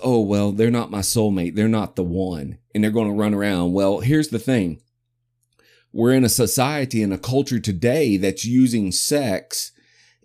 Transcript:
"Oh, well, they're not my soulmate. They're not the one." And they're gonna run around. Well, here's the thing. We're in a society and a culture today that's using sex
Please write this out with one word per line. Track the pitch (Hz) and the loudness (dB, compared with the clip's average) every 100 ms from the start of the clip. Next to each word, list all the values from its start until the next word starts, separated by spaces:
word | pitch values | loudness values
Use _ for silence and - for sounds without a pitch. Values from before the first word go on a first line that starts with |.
"Oh, | 127 120 | 0 0
well, | 101 101 101 | 2 0 0
they're | 101 113 | 2 2
not | 120 107 | 0 -2
my | 101 | -4
soulmate. | 95 117 107 95 87 85 | -2 0 0 0 -2 0
They're | 110 | 2
not | 110 92 - | 0 -2 -4
the | |
one." | 87 87 92 85 69 - _ 104 | -4 -4 -4 -6 -10 -14 _ -2
And | |
they're | 107 | 0
gonna | 110 107 | 0 0
run | 101 107 | 0 0
around. | 101 101 92 87 | 0 0 0 0
Well, | 92 98 98 | 2 2 2
here's | 117 156 151 | 2 2 0
the | 113 | -4
thing. | 120 127 90 76 _ _ _ _ _ _ _ _ _ _ _ | 0 0 0 -6 _ _ _ _ _ _ _ _ _ _ _
We're | - 117 | 0 2
in | 131 | 4
a | 123 | 4
society | - 110 - 131 151 131 113 | 2 0 0 0 -2 -2 -2
and | 104 | -2
a | 92 | -2
culture | - 131 139 120 | -2 -2 0 -2
today | 110 92 117 143 139 98 | -2 0 0 2 2 2
that's | 98 95 110 | 0 -2 0
using | 127 127 117 98 | 4 4 2 -2
sex | 92 - 147 131 92 - - - - _ _ _ _ | -2 -2 -2 0 -4 -6 -10 -10 -14 _ _ _ _